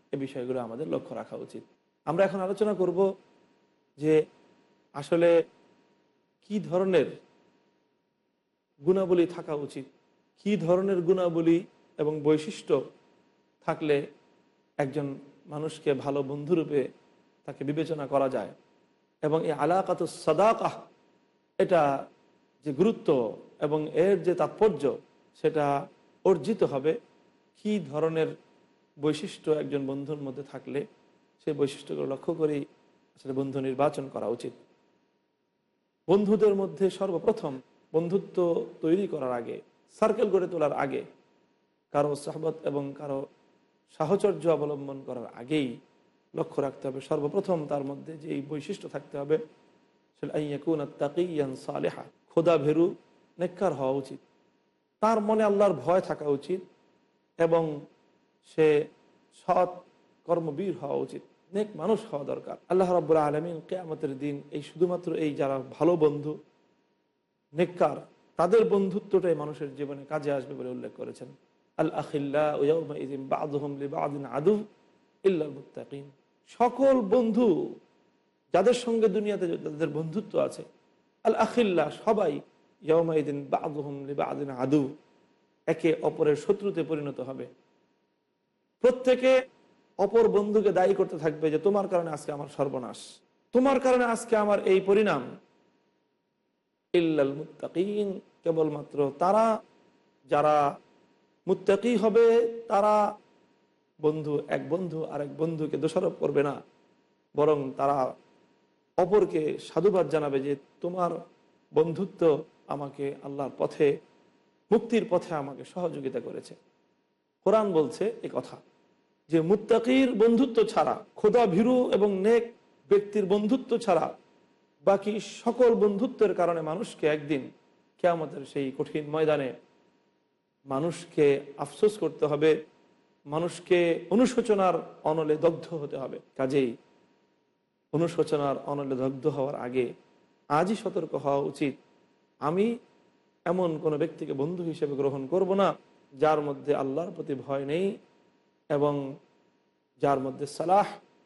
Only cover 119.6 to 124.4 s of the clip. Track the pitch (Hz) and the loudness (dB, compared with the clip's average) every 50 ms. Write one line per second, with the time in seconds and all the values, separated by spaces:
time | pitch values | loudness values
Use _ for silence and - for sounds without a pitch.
119.6 | 214 - 233 226 226 247 262 269 269 247 254 196 220 233 233 220 277 254 226 233 | 4 2 2 2 4 4 4 4 4 4 4 4 6 6 6 6 4 2 4 2
120.6 | 208 214 - 175 151 127 117 - - _ - - - 214 202 247 233 202 165 185 | 2 2 2 0 2 2 0 -4 -6 _ -4 2 2 4 6 6 4 4 4 4
121.6 | 220 247 254 247 247 - - 196 208 208 196 185 190 220 233 233 233 - - _ | 4 4 4 4 2 2 2 2 2 2 0 2 2 4 4 4 2 -2 -10 _
122.6 | _ _ _ _ _ - 202 202 202 202 - 214 196 175 202 208 214 208 254 262 | _ _ _ _ _ 4 4 4 4 2 -2 0 2 2 2 2 2 2 0 0
123.6 | - - 233 226 - 196 175 156 135 135 - - _ _ _ _ | 0 0 -2 -2 2 2 2 2 2 -2 -6 -10 _ _ _ _